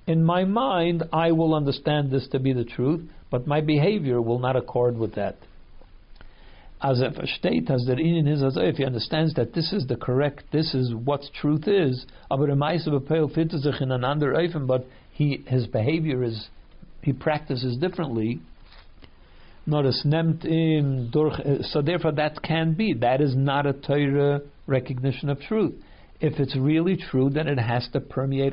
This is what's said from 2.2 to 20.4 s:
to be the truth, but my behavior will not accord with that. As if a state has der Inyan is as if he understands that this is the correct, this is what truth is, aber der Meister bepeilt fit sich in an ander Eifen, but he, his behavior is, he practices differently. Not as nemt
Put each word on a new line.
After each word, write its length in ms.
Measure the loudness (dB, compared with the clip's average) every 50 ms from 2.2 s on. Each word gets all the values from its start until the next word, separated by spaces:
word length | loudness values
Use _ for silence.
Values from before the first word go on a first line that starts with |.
| -2 -2
to 60 | -2 0
be 140 | 2 2
the 120 | 2 0 -2
truth, 440 | -4 -2 -2 0 0 0 0 -4 -10 -18 -18 -10 -4
but 160 | -4 -4 -2
my 160 | 0 0 0
behavior 580 | 2 2 2 4 4 2 2 0 0 0 0 0
will 200 | 2 0 0 0
not 160 | 0 0 0
accord 420 | 0 -2 -2 0 2 2 2 2 0
with 160 | -2 -4 -2
that. 220 | -4 -4 -4 -4 -8 -18 -20 -20 -20 -20 -20 -20 -20 -20 -20 -20 -20 -20 -20 -20 -20 -20 -20 -20 -20 -20 -20 -20 -20 -20 -20 -14 -6
As 180 | -2 0 2 2
if 160 | 0 0 -2
a 100 | -6 -6
state 420 | -6 -6 -4 -2 -2 0 0 0 0
has 180 | 0 0 0
der 100 | 0 0
Inyan 320 | 0 2 2 2 2 2 2
is 140 | 2 2
as 140 | 0 0 0 0
if 180 | 0 0 0
he 80 | 0 -2
understands 480 | -2 -2 -4 -4 -2 0 0 0 0 0
that 200 | 0 -2 -2 -2
this 180 | -4 -4 -2
is 140 | -2 -2 -2
the 100 | -2 -4
correct, 480 | -4 -2 0 0 2 2 0 -2 -6 -10 -4
this 220 | -2 -2 0 0 0
is 180 | 0 0 0 -2
what 280 | -2 -2 -2 -2 -2 -4 -10 -10 -4
truth 260 | 0 0 0 0 2
is, 380 | 2 2 4 4 2 0 -2 -6 -14 -20 -14 -6 -4
aber 160 | 0 0 2 2
der 80 | 2
Meister 340 | 2 2 0 0 0 0 0
bepeilt 420 | 0 0 0 2 2 2 2 2
fit 200 | 2 0 0 0
sich 280 | 0 -2 0 0 0 0
in 100 | -2 -2
an 140 | 0 0 0
ander 300 | 0 0 0 0 2 2
Eifen, 320 | 2 0 0 -2 -2 0
but 180 | 0 0 0 0 -4 -16 -20 -20 -12
he, 300 | -2 0 0 0 0 -2 -4
his 200 | 0 0 0 0
behavior 560 | 0 0 0 0 2 0 0 0 0 0 0
is, 260 | 0 -2 -2 -6 -10 -14 -20 -20 -20 -20 -20 -20 -20 -20 -14 -6
he 100 | -2 -2
practices 680 | -2 -2 0 -2 -2 -2 -2 -4 -6 -4 -2 -4 -2 -2
differently. 600 | -2 -4 -2 -4 -4 -4 -2 -2 -2 -2 -4 -4 -8 -16 -20 -20 -20 -20 -20 -20 -20 -20 -20 -20 -20 -20 -20 -20 -20 -20 -20 -20 -20 -20 -20 -10 -4
Not 200 | -2 0 2 2
as 160 | 2 0 0 0
nemt 400 | 2 2 2 2 2 0 0